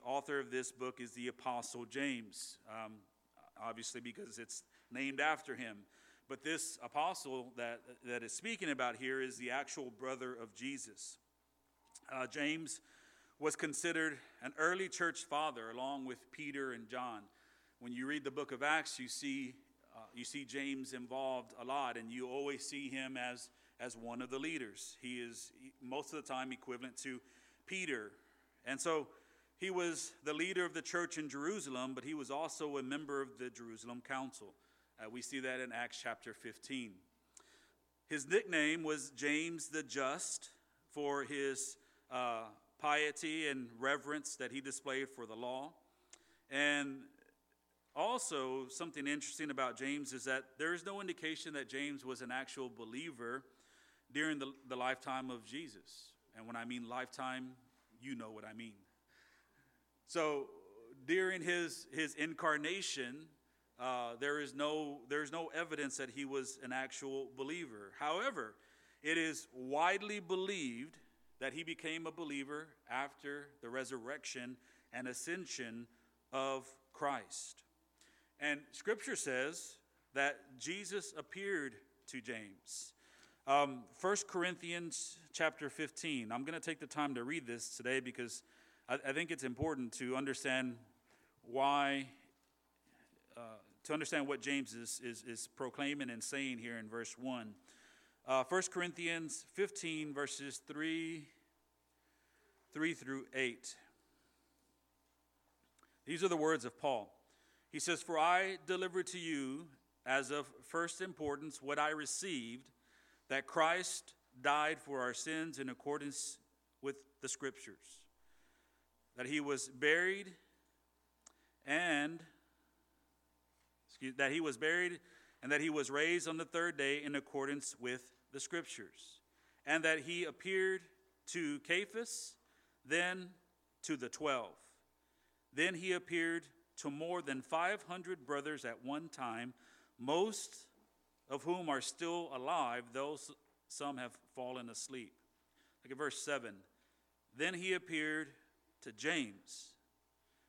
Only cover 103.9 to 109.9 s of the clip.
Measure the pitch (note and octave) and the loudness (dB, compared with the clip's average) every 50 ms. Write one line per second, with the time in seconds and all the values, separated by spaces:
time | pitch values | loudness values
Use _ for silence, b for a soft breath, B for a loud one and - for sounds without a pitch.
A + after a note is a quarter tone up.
103.9 | _ _ _ _ _ _ _ _ _ _ _ _ _ _ _ _ _ _ _ _ | _ _ _ _ _ _ _ _ _ _ _ _ _ _ _ _ _ _ _ _
104.9 | _ _ _ _ _ _ _ _ _ _ _ _ _ _ _ _ _ _ b b | _ _ _ _ _ _ _ _ _ _ _ _ _ _ _ _ _ _ b b
105.9 | b b b C#3 E3 D#3 F#3 F#3 E3+ D#3 D3+ D#3 D#3+ C3+ A#2 A#2+ - - - C#3+ | b b b -4 0 4 4 4 6 6 6 6 6 4 2 -2 -4 0 4 4
106.9 | C3 A2 G2+ - - - _ b b b b b b b b b b D3+ - F3 | 4 4 2 -2 -10 -20 _ b b b b b b b b b b -2 2 2
107.9 | E3 - - - E3+ D#3 D#3+ E3+ F3 F#3 F#3+ F#3+ G3 E3 D3+ D3+ F#3 F#3 F#3 F3+ | 2 2 2 2 6 8 10 10 10 8 8 4 0 -2 0 0 2 2 2 2
108.9 | E3+ F#3 F3 - F3+ F3+ E3+ E3 D#3 C#3 C3+ C3 C3+ D3+ F3 D#3 - - _ _ | 2 2 0 0 -2 -4 0 0 0 2 0 0 -2 -4 -8 -10 -16 -20 _ _